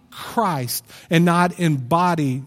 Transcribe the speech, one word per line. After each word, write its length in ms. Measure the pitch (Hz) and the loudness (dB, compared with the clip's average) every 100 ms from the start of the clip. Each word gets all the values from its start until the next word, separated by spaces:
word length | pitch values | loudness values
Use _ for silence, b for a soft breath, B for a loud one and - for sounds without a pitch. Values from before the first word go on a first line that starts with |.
| _ | _
Christ 720 | - - - 202 147 120 - - B B | -16 -6 -2 0 -2 -4 -8 -10 B B
and 140 | 165 | 2
not 360 | 170 170 180 180 | 4 4 0 0
embody 840 | 170 139 123 165 180 165 143 127 | 0 0 0 2 2 0 -2 -4